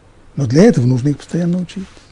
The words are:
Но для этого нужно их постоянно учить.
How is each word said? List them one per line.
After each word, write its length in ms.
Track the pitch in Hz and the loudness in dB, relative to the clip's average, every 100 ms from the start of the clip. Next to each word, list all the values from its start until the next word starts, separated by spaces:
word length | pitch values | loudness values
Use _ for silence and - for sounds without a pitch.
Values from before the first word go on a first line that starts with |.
| _ - - - | _ -20 -14 -8
Но 100 | 127 | -2
для 180 | 139 | 4
этого 220 | 233 165 123 | 4 4 2
нужно 240 | 127 143 | 0 -2
их 80 | 139 | -4
постоянно 440 | - 165 175 180 | -6 -4 -2 -4
учить. 240 | 175 190 190 - - | -6 -12 -16 -18 -20